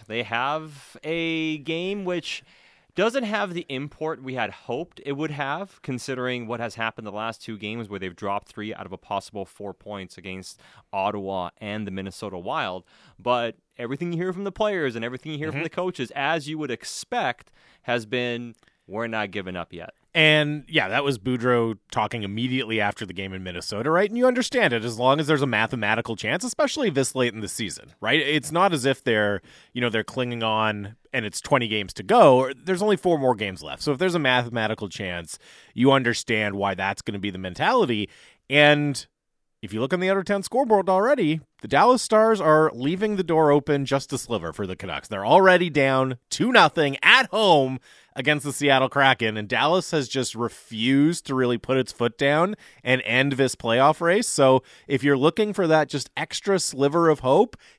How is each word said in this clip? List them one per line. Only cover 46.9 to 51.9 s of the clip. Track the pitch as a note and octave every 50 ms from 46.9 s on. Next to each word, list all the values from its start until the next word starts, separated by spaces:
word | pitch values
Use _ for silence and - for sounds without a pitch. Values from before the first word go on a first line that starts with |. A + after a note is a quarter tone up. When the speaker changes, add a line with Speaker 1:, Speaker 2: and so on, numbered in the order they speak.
| C#3 -
Speaker 2:
at | - F3+ A3+ C4 B3+ -
home | - G#3+ A3 G3 E3 D3 C3+ C3 C3 B2 - _ - _ _ _ _
against | - B2+ C#3+ D3+ D3 C3
the | D3
Seattle | B2+ - C#3+ C#3+ C3+ C3 C3 B2
Kraken, | - C#3 C#3 C3+ B2+ - A#2 A2 G#2+
and | G#2+ G#2 F#2+
Dallas | B2+ A2 B2+ D3+ E3+ F#3+ - -
has | - D#3 C3 G#2+
just | - C3+ B2 - -
refused | A2+ A#2+ A2 - - - - A2+ A2 A2+ B2+ C3+ C#3 C#3+ D#3 E3+ - -
to | - C#3
really | C3 C3 A#2+ B2 A#2
put | - - C3+
its | C3 B2+ -